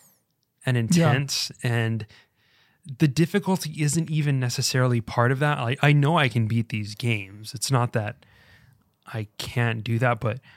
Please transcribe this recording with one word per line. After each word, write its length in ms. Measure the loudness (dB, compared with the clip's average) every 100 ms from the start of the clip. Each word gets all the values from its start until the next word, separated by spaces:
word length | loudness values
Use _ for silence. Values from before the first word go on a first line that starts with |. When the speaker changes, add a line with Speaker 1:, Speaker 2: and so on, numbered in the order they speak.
| _ _ _ _ _ _ -2
Speaker 1:
and 100 | 0 2 4
Speaker 2:
Yeah. 140 | 4
Speaker 1:
intense 400 | 2 0 -4 -6 -6
and 420 | -2 0 0 -2 -6 -20 _ _ _ _ _ _ -12 0
the 80 | 2
difficulty 720 | 2 0 0 0 -2 -4 -4
isn't 280 | -2 0 -2
even 300 | -2 0 0
necessarily 600 | -2 -2 0 2 2 2
part 300 | -2 2 2
of 80 | 2
that. 180 | 0 -2
I, 180 | -4 2
I 100 | 4
know 240 | 6 4 2
I 120 | 2
can 180 | 0 0
beat 220 | 0 -2
these 260 | -4 -8 -6
games. 580 | -4 -4 -6 -16 -14
It's 160 | -8 0
not 240 | 0 0
that 320 | -2 -4 -10 _ _ _ -20 _ _ _ _ -12
I 220 | -10 -10 -10
can't 460 | -6 -2 -2 -2
do 160 | -2 0
that, 200 | 2 0
but 200 | -2 -6 -10